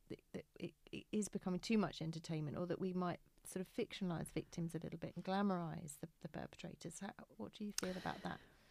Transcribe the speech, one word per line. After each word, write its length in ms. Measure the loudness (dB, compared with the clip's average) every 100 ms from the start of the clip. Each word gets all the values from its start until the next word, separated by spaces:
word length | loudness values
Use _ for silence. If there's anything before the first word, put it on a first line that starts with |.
| -10
that, 120 | -10 _
that 120 | -8 -8 -8
it, 140 | -8 -8 -8
it 140 | -8 0
is 160 | 2 2
becoming 320 | 0 2 0
too 160 | 6 6
much 220 | 6 2
entertainment, 560 | -2 -2 0 0 0 0
or 100 | 0
that 140 | 2
we 120 | 2
might 280 | 4 2 0 -8 -16
sort 160 | -6 -4
of 80 | -2 0
fictionalise 560 | -2 0 2 2 0
victims 420 | -2 -2 -2 0
a 40 | 0
little 160 | -4 -4
bit 140 | -4 -2
and 80 |
glamorise 760 | 2 4 6 4 2 -2 -6 -8
the, 80 | -10 -8
the 60 | -8
perpetrators. 720 | -6 -6 -8 -10 -8 -8 -6
How, 100 | -8 -8 -14 -8
what 160 | -8
do 120 | -4
you 80 | -4 -2
feel 100 | -2 -2
about 260 | -2 -2
that? 160 | -4 -6 -12 -20 -20